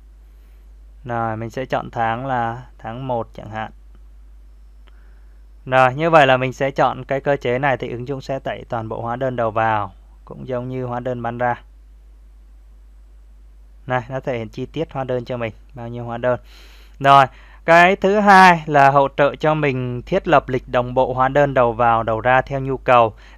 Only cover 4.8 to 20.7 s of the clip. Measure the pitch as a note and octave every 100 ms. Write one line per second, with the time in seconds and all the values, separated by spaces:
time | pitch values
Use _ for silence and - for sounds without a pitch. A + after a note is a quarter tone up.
4.8 | - - - - - - - - - B2+
5.8 | B2+ C3 E3 E3 C3+ B2+ C3 B2 C#3 C#3
6.8 | C3+ B2 B2+ C3+ D3 C#3+ B2+ B2 C#3+ B2+
7.8 | B2 A#2+ B2 C3+ - C3+ C3 A2 A#2 A#2+
8.8 | A2 A2 A#2 B2 C3 B2 A2+ G#2+ A2 G#2+
9.8 | G2+ - - - - - C3 B2 B2+ C3
10.8 | B2+ A#2+ B2 B2 A#2 A#2+ B2 A#2+ - -
11.8 | - - - - - - - - - -
12.8 | - - - - - - - - - -
13.8 | - B2+ A#2 C3+ C#3+ A#2+ A2 - B2+ D3
14.8 | D#3+ C#3+ C3 B2+ A#2+ B2 A#2 - - A#2+
15.8 | A#2 A#2+ A#2+ A#2 B2 B2 - - - -
16.8 | - - C#3 C#3 C3 - - - - E3+
17.8 | F3 G3 F#3+ G#3 G#3 F#3+ F#3 E3+ D#3 D3
18.8 | C3+ C#3 C#3 - C#3+ B2+ D#3 D#3 D3 B2+
19.8 | B2+ B2 - F#3 - D3 - B2+ -